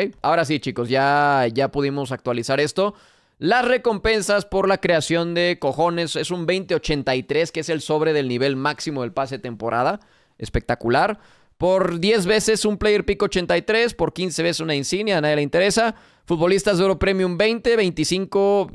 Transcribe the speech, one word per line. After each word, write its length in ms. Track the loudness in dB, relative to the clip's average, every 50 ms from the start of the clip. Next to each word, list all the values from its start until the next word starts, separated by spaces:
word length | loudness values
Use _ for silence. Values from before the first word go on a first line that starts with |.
| -2 -2 -4 -4 -2
Ahora 220 | 0 2 2 2
sí, 140 | 0 -2 -2
chicos, 300 | -4 -4 -4 -4 -2 0
ya, 580 | 0 2 2 2 2 2 2 2 2 2 2 0 0
ya 160 | 0 -2 0
pudimos 400 | 0 -2 -2 -2 -2 -4 -6 -6
actualizar 480 | -8 -6 -4 -4 -4 -4 -2 -2 0 0
esto. 380 | 0 0 0 0 -2 -2 -2 -6 -16 _ _ _ _ _ _ _ 0
Las 220 | 2 2 2 4
recompensas 800 | 2 2 2 2 0 -2 0 0 0 0 0 0 0 0 0 0
por 240 | -2 -2 0 2 2
la 140 | 2 2 2
creación 500 | 2 2 2 0 0 -2 -2 -2 -2 -2
de 240 | 0 0 0 0 -2
cojones 560 | -2 -2 0 0 0 0 0 -2 -4 -4 -4
es 160 | -6 -4 -4
un 140 | -6 -4 -2
veinte 300 | -2 -2 -2 -2 -2 -2
ochenta 420 | -2 0 -2 -2 -2 0 -2 -2
y 60 | -2 -2
tres, 300 | -2 -2 -2 -2 -2 -4
que 80 | -6
es 100 | -4 -4
el 100 | -4 -4
sobre 320 | -2 -2 0 0 2 2 2
del 160 | 0 0 0
nivel 260 | -2 0 0 0 0
máximo 460 | -2 -2 -4 -4 -4 -6 -8 -6 -6
del 140 | -6 -4 -4
pase 240 | -4 -4 -4 -6 -10
de 40 | -10
temporada. 560 | -10 -10 -6 -4 -2 0 0 0 0 -2 -4 -8 _ _ _ _ _ _
Espectacular. 840 | -14 -8 -4 -2 -2 -2 -2 -4 -2 0 0 2 2 2 0 -2 -6 -12 -20 -20 _ _ _ _
Por 440 | -2 0 2 2 2 2 0 0 0
diez 260 | 2 2 2 2 2
veces 400 | 2 2 2 2 2 2 2 0
un 100 | 0 -2
player 300 | 0 2 2 2 2 2
pick 160 | 0 -2 0 -2
ochenta 340 | -2 0 -2 0 0 0
y 60 | 0 0
tres, 320 | 0 0 0 0 0 -2
por 180 | -2 -2 -2 -2
quince 300 | -4 -4 -4 -2 -2 -2
veces 180 | -2 -2 -2
una 140 | -4 -4 -4
insignia, 420 | -4 -2 -2 -2 -2 0 0 0
a 40 | 2 2
nadie 140 | 2 2
le 60 | 2 0
interesa. 520 | 0 2 2 2 2 2 2 0 0 -2 -6 -12 -20 _ _ _
Futbolistas 500 | -4 0 0 2 2 2 2 2 2 2
de 80 | 4 2
oro 140 | 2 2 2
premium 400 | 0 0 0 2 0 0 0 0
veinte, 380 | 2 0 0 0 0 0 2
veinticinco 920 | 2 2 0 0 -2 -2 -2 -2 -2 -2 -2 0 2 2 4 2 2 0 -2 -6